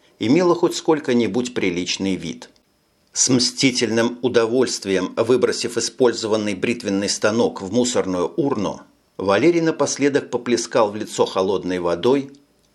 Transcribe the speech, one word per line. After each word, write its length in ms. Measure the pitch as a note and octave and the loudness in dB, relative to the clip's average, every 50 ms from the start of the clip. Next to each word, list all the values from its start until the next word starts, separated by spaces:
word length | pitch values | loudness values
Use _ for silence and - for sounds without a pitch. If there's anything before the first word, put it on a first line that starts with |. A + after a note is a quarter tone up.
| _ _ _ - | _ _ _ -4
имело 340 | - A2 C3+ F3 F#3 F3 E3 | 0 2 2 4 4 4 2
хоть 220 | - - E3 E3+ | 2 2 0 -2
сколько-нибудь 800 | - - - D#3+ D3 D3 - B2 A#2+ A#2 G2+ F#2+ B2+ B2 B2 - | -2 0 0 0 2 2 0 2 2 2 2 0 -2 -4 -2 -4
приличный 640 | - G2 F#2 F2 F2 F#2 F#2 - - G2 G2 F#2 | -2 -2 -2 -2 -2 -4 -4 -4 -4 -2 -2 -2
вид. 340 | E2+ E2 D#2+ - - - - _ _ _ _ _ _ _ _ _ _ _ _ - | -4 -6 -10 -12 -12 -16 -20 _ _ _ _ _ _ _ _ _ _ _ _ -2
С 160 | - - B2 | 0 2 2
мстительным 920 | C3 B2 A#2+ - - - - C3+ B2 - B2 G#2+ A2 A#2 A#2 B2 B2 - | 4 2 2 0 -2 2 0 2 2 2 -2 0 0 0 0 0 -2 -2
удовольствием 920 | - B2+ G2+ A#2 A2+ A2 A#2 C3 B2 G#2 - - - G2 F#2+ F2+ F#2 - - | -2 2 2 2 2 2 2 2 2 0 -2 -6 -2 0 0 0 0 -2 -2
выбросив 600 | - A#2+ A2 C3 B2 B2 A2 G2+ - - A2+ - | -2 2 2 4 4 4 0 0 -2 -4 -4 -4
использованный 800 | A#2 - - - - C3 A#2+ G#2+ F#2+ A2 G#2+ G#2+ A2 G#2+ G#2 G2+ | -4 -4 -4 0 2 2 2 2 0 -2 -2 0 0 0 -2 -4
бритвенный 540 | F2+ G#2 A2+ A#2 - G#2+ G2+ G2 G2 G2+ F#2+ | -4 -2 -4 -4 -4 -4 -2 -2 -2 -2 -2
станок 520 | - - - G#2+ G#2+ A#2 A2 F2 - - | -2 0 0 0 2 2 0 0 0 -4
в 120 | G2 F#2 G2 | -8 -2 0
мусорную 580 | B2 A#2+ A#2+ - G#2 F2+ F#2 F2+ F2+ F2 - - | 0 0 0 0 -2 -2 0 -2 -2 -2 -2 -2
урну, 460 | - D3 C#3 C3 G#2+ F#2+ D#2 C2 - - _ _ _ _ _ _ | -2 -2 0 0 -2 -4 -4 -6 -8 -16 _ _ _ _ _ _
Валерий 440 | - F#2+ G2 G2 G#2 B2 E3+ E3+ E3+ | -4 0 2 2 4 4 4 4 4
напоследок 680 | E3 D#3+ D#3 D3+ C#3+ C#3 - - C3+ C#3+ C3+ C#3 - - | 2 0 0 0 0 -2 0 0 0 2 2 0 -2 -2
поплескал 600 | - A#2+ - A#2+ A#2 A2+ - - - C3 A2 G#2 | -6 -6 -2 0 0 0 -2 0 2 2 2 2
в 40 | G2+ | 0
лицо 300 | G#2+ G#2+ - - - A2+ | -6 -8 -6 -2 -2 -2
холодной 540 | - - - F#2+ G2 G2+ F2+ - F2+ F#2 F2+ | 0 0 -2 0 0 0 -2 -2 -2 -4 -2
водой, 520 | F2 F2 E2+ F2 - A#2+ C3+ C#3+ C3+ C#3 - - _ _ _ _ _ _ | -2 -2 -2 0 2 2 2 2 0 -6 -14 -20 _ _ _ _ _ _